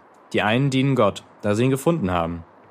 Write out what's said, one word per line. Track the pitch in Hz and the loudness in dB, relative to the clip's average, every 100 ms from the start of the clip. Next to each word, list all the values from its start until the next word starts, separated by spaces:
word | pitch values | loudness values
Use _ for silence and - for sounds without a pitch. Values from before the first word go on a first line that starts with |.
| - - - | -18 -20 -6
Die | 87 | -2
einen | 101 120 139 | 0 2 0
dienen | 131 139 | 0 0
Gott, | 127 104 - - - | 2 2 0 -10 -8
da | 104 | -2
sie | 104 | 0
ihn | 127 | 0
gefunden | 135 165 170 92 | 0 0 0 0
haben. | 87 82 85 - - - | -2 -2 -6 -12 -20 -14